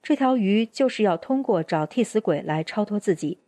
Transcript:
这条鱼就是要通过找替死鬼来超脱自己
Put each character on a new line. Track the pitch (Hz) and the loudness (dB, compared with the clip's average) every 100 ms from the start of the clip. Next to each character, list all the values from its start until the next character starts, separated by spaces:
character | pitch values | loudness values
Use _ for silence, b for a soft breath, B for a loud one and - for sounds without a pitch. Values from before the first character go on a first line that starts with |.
这 | - | -2
条 | 294 262 254 | 0 2 2
鱼 | 190 208 226 | 2 2 0
就 | - 262 | 0 -2
是 | - | 2
要 | 208 165 | 0 0
通 | - 262 | 0 -2
过 | 262 185 | 0 0
找 | 160 165 151 | 0 -2 -2
替 | - | -2
死 | 214 214 | 0 0
鬼 | 214 147 | 0 -2
来 | - 156 | -2 -4
超 | 160 - | -4 -4
脱 | 208 208 | -2 -2
自 | - | -2
己 | 165 147 175 | -2 -2 -8